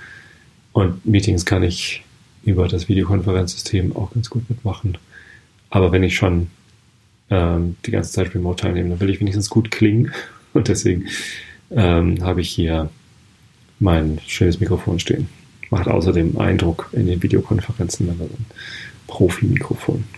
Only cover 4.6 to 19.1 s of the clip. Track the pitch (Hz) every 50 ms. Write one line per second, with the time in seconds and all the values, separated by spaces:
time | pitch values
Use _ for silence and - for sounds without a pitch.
4.6 | - 107 92 - - 101 87 - - _ - - - - - - _ _ _ _
5.6 | _ _ - 101 92 87 87 92 95 87 - - - 92 87 85 87 85 - _
6.6 | _ _ _ _ _ _ _ _ _ _ _ _ _ _ 101 92 87 85 85 87
7.6 | 85 87 87 - - - 104 101 95 - - - 90 87 - 87 87 87 90 -
8.6 | - 95 90 90 90 87 87 87 101 98 95 - 104 98 95 104 98 - - 113
9.6 | 113 113 - - 113 107 104 113 - - - - - - - - - _ _ -
10.6 | 104 - 95 - - 101 92 87 - - - - - - - - - - - -
11.6 | _ _ - 135 98 87 85 85 87 87 90 90 90 90 90 87 85 - - -
12.6 | 87 80 82 82 80 78 - - _ _ - _ _ _ _ _ _ _ _ _
13.6 | _ _ _ _ - 95 82 82 78 78 78 80 - - - - - 90 85 90
14.6 | 92 85 90 87 - - 87 82 - - - - - - - - - - - -
15.6 | - - - 90 87 - 107 98 87 92 87 87 82 82 82 - 101 92 92 92
16.6 | 92 85 82 - - - - 120 104 90 90 87 87 98 98 95 95 - 107 101
17.6 | - - - - 90 85 - - - 87 85 85 82 - - - - - - -
18.6 | - - - - - - - - - -